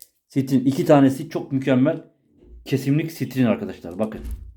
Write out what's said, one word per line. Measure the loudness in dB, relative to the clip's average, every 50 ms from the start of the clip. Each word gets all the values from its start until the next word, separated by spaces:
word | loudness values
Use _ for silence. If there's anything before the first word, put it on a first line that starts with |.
| -20 _ _ _ _
Sitrin | _ -4 -4 0 2 0 2 2
iki | 2 0 0 4
tanesi | 6 6 8 6 6 4 0 -8 -8
çok | -8 -10 -6 -4
mükemmel. | -4 -4 0 0 2 2 2 2 0 -4 -10 -18 _ _ _ _ _ _ _ -20 -20 -20 -6
Kesimlik | -4 -4 -2 0 0 0 0 -2 -4
sitrin | -6 -8 -8 -6 0 0 2
arkadaşlar. | 2 2 0 -4 -8 -10 -12 -14 -12 -6 -6
Bakın. | -6 -6 -6 -10 -10 -10 -10 -10 -12 -18 -20